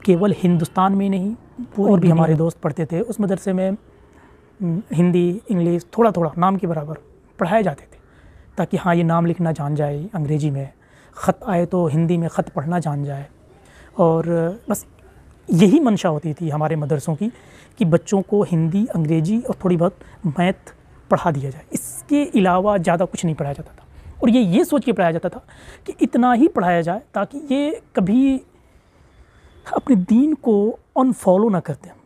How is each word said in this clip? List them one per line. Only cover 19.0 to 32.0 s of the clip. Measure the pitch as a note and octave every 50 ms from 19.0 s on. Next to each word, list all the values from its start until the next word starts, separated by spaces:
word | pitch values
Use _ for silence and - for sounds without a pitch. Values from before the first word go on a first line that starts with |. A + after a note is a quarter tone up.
| D#3 D3+ E3 D#3+ D#3 F#3 A3 A#3+
और | B3 - - - -
थोड़ी | F3+ F3+
बहुत | D#3+ E3+ F#3+ - - - - - - - E3 C3 F#3
मैथ | F3 F#3+ F#3 - - - - - _ - - - - -
पढ़ा | F#3+ - - F3
दिया | D3 C#3 C3+ C3+
जाए, | - - - - -
इसके | - - - - - - - C#4+ D4 C#4+
अलावा | - - A3+ F#3 F#3 F3 F#3 F#3+ G#3 G3+
ज़्यादा | F#3+ D#3 F3 E3+ E3 F3+
कुछ | - - - -
नहीं | E3 D3+
पढ़ाया | - D3 C#3+ C#3
जाता | - - -
था। | - - - - - - - - - - -
और | A#3
ये, | G#3+ B3+
ये | A3 E3+ F3 C4+ F4
सोच | - D4 C4+ -
के | B3+ G3
पढ़ाया | G3+ F3+ E3
जाता | D#3+ E3+ - F3
था | - B3 - - - - - - - - -
कि | - - -
इतना | D4 - - A#3+ A#3+ B3 B3
ही | A3 D4+
पढ़ाया | F4 - A3+ F3+ F3+ F3 E3+
जाए | D#3+ E3+ F#3 G#3+ - _ -
ताकि | G3+ G3+ - - C#4+ D#4 C#4
ये | C4 C#4 C#4+ D4+ A4 A#4 - _ -
कभी | A#3 F#3 F#3 G#3+ B3+ C4+ C4+ C4+ B3+ - _ _ _ _ _ _ _ _ _ _ _ _ _ _ - - _ _ _ - - _ - - - -
अपने | - - D4+ B3
दीन | F#3 F3+ - G#3+ A#3+ D4 D#4 D4+
को | - - A#3+ G#3+ G3+ G3+ A3+ - - _ _ -
अनफॉलो | C#4+ C4 C4 G#3+ - - F#3+ F3+ G3 A3 A#3
ना | F#3+ E3
कर | - E3 C3+
दें। | - - - - -